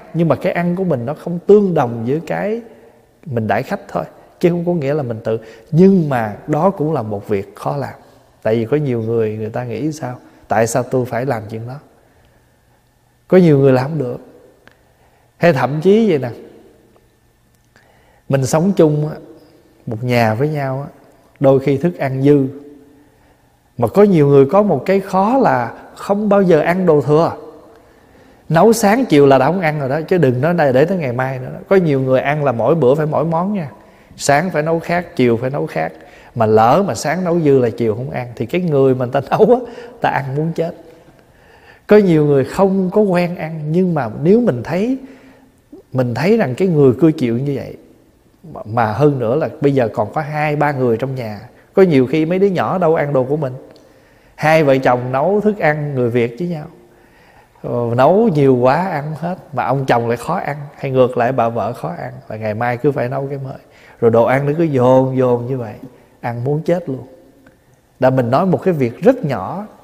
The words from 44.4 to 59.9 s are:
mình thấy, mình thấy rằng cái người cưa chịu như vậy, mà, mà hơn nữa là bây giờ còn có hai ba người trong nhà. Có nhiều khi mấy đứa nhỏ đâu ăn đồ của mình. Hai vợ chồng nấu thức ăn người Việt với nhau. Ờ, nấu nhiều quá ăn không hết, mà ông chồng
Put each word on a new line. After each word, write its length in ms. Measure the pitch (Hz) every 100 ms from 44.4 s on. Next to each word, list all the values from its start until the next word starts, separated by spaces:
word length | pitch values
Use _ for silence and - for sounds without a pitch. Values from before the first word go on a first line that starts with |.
mình 220 | 233 123
thấy, 360 | 110 165 220 262 - - - - _ _ _ - -
mình 220 | 127 123
thấy 220 | 117 160 226
rằng 180 | 156
cái 140 | 123 190
người 240 | 156 139 117
cưa 100 | 165
chịu 280 | 156 123 117
như 140 | 139 135
vậy, 200 | 101 - - _ _ _ _ _ 165
mà, 80 | 143
mà 280 | - 113 110
hơn 260 | 107 147 135
nữa 180 | 113 135
là 120 | 139 -
bây 140 | 139
giờ 140 | 139 113
còn 180 | - 107
có 80 | 156
hai 360 | 147 151 151 147
ba 160 | 147
người 240 | 135 127 113
trong 180 | 135
nhà. 260 | 131 113 104 117 - _
Có 80 | -
nhiều 240 | 190 143 127
khi 200 | 151 160
mấy 120 | 185
đứa 80 | 202
nhỏ 320 | 170 110 175
đâu 160 | 170
ăn 180 | 165 143
đồ 120 | 139
của 120 | 127 151
mình. 160 | 139 127 - - _ _ _ _ _
Hai 300 | - 151 160
vợ 140 | 147 135
chồng 340 | 135 123 123
nấu 280 | 131 160 208
thức 180 | 208 208
ăn 360 | 160 151 147
người 160 | 135 123
Việt 260 | 120 117 120
với 100 | 175
nhau. 180 | 165 151 - - _ _ _ _ _ _ _
Ờ, 320 | - 123 120 117
nấu 320 | 135 190 233
nhiều 280 | 147 135 127
quá 320 | 127 143 190
ăn 160 | 156
không 100 | 147
hết, 240 | 156 170 185 -
mà 120 | 123
ông 200 | 101 139
chồng 220 | 135